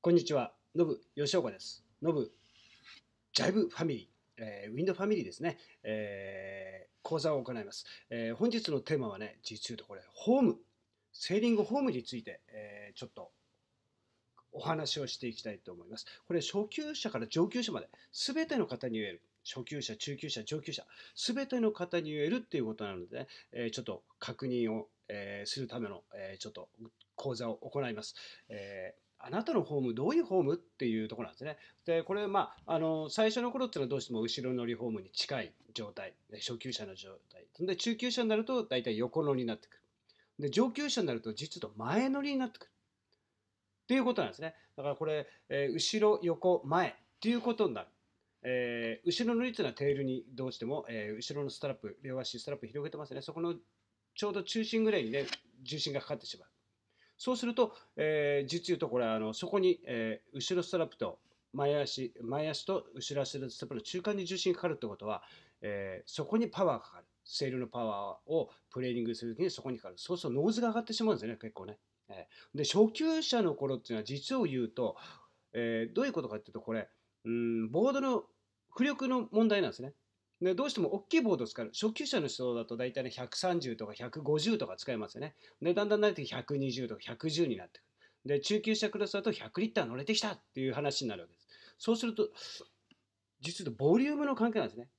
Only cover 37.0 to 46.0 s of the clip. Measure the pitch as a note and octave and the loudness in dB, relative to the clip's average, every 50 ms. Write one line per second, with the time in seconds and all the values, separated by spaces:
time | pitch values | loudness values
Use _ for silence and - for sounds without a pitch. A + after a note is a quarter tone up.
37 | - F#2+ F#2 - _ _ - - - _ _ - F3 F#3 F#3 F3+ - A#3 A3+ A3 | -16 -16 -18 -18 _ _ -20 -20 -20 _ _ -6 -2 -2 -2 0 0 -2 0 0
38 | B3 B3 A#3+ B3 A#3+ A3 A3 G#3+ A3 A#3 C4 B3 - - B2+ B2+ A#2 B2 A2 G#2+ | -2 -2 0 0 2 2 2 2 2 0 0 0 0 0 -2 -2 0 0 0 0
39 | B2 B2 - D#3+ D#3 C#3+ C#3 B2+ B2 A2+ G#2+ - - _ - - _ _ _ _ | 0 0 0 0 2 2 2 2 2 -2 -4 -6 -8 _ -20 -20 _ _ _ _
40 | _ _ _ _ _ _ _ - C#3+ C#3+ A#2+ G3+ B3 C4 A3+ C#4 D4 C#4+ - B3 | _ _ _ _ _ _ _ -4 -4 2 4 4 4 4 2 -2 -2 0 0 0
41 | F#3 C#3+ A#2+ A2 - A2+ G#2+ - D3 D#3 - F3+ - G#2+ G#2 G#2 A2+ B2 D#3+ G#3+ | 0 0 0 -2 -4 -6 -8 -6 -8 -10 -8 -10 -10 -10 -8 -6 -2 2 2 2
42 | B3+ C4+ C4+ C#4+ C#4 C#4+ C#4 C4 C4 A3+ - - - _ _ _ _ _ _ _ | 2 2 0 0 0 0 0 0 -2 -2 -6 -12 -20 _ _ _ _ _ _ _
43 | _ _ _ _ _ _ _ _ _ _ _ _ _ _ _ _ _ - B3 C4+ | _ _ _ _ _ _ _ _ _ _ _ _ _ _ _ _ _ 2 4 4
44 | B3 B3 A#3+ G#3 D3+ G#2 - - D#3 D#3+ - - _ _ _ - C3+ C#3+ C#3 - | 4 4 2 2 0 -2 -2 -6 -8 -8 -8 -10 _ _ _ -4 -2 -2 -2 0
45 | D#3+ D#3 D3+ D3+ C#3+ - - - _ _ C#3 C#3 C#3+ C3+ A#2 E3 - - - A3 | 0 0 0 0 -2 -4 -12 -20 _ _ 0 2 2 2 2 2 0 2 4 6